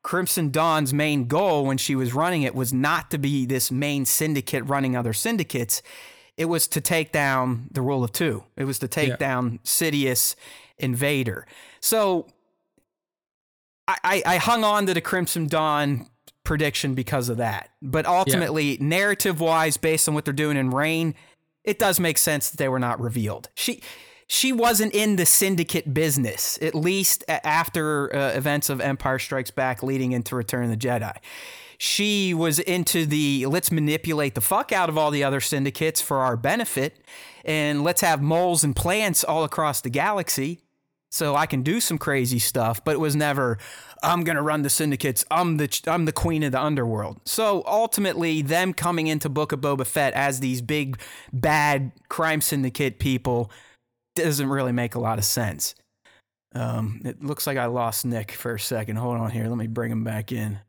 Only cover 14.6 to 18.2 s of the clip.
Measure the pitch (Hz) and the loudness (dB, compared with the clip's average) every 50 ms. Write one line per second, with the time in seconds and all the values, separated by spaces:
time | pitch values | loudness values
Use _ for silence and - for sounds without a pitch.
14.6 | 220 208 208 208 202 185 180 165 165 - 190 185 175 - - 170 160 147 165 160 | 4 4 4 4 2 2 0 0 0 0 0 0 0 0 -2 -2 -2 0 2 2
15.6 | 156 156 147 147 147 143 143 120 - - _ _ _ - _ _ _ - 160 147 | 2 2 2 2 2 0 0 -2 -4 -10 _ _ _ -20 _ _ _ -2 0 2
16.6 | 156 147 - - - 139 131 131 127 - 151 135 120 120 117 110 120 113 107 92 | 0 0 0 -2 -2 -2 -2 -2 -2 -2 -2 -2 0 -2 -2 -2 -2 -2 -2 -4
17.6 | - - _ _ - 135 127 156 151 170 180 180 | -8 -12 _ _ -8 -2 -2 0 2 2 2 2